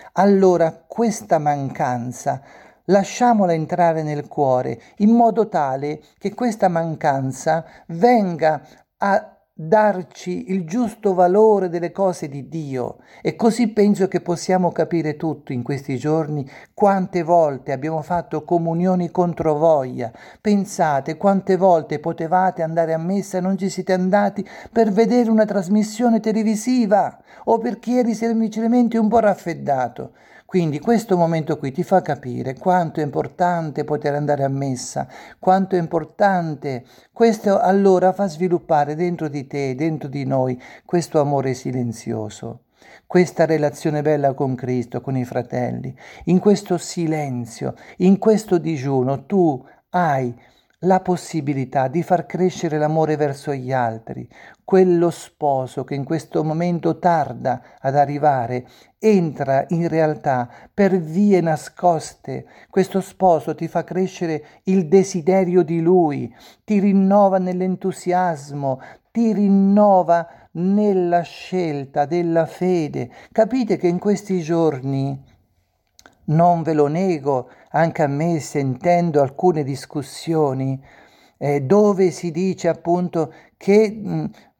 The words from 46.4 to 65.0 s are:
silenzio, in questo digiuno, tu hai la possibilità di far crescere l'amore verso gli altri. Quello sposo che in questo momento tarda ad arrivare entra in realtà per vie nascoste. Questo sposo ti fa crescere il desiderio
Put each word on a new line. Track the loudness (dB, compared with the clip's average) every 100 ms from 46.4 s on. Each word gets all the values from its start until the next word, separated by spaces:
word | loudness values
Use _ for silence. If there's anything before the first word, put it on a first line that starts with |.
| 4 2 0 -6
silenzio, | -6 -6 -4 -4 -4 -8 -10 -8 -10 -10 -18 0
in | 4 4
questo | 4 2 2 -2
digiuno, | 0 -4 -2 -2 0 -4 -2
tu | 2 2 0 -8 _ _
hai | -2 0 0 -4 -8 _ _ _ _ 0
la | 0
possibilità | 2 -4 -4 -6 -4 -4 -2 -2 -2
di | -2
far | 0 -2 -2
crescere | -2 -2 -2 -4 -2
l'amore | 0 0 0 0
verso | -2 -4 -8
gli | -8 -4
altri. | -2 -2 -4 -10 -14 -14 -18 -20 -20 2
Quello | 4 6 4 2
sposo | -2 -12 _ -2 0 -2 -8 -8
che | -8
in |
questo | -4 -6 -4 -4
momento | -2 -2 -2 -2 -2 0
tarda | 2 2 0 -4 -4 -6 -8 _
ad | -2 2
arrivare | 2 2 0 2 -2 -6 -8 -20 _ _
entra | 4 4 2 -2 0 0 0
in | -2 0
realtà | 2 0 0 -2 -2 -4 -10 -16
per | 0 2 2
vie | -2 0 4 4
nascoste. | 2 -2 -6 -2 0 0 -4 -16 -12 -12 -12 -20 _
Questo | -2 0 -2
sposo | -6 0 2 2 0 -6
ti | -4
fa | -6 -4
crescere | -4 -4 -4 -6 -6 -8 _
il | 0 0 4
desiderio | 4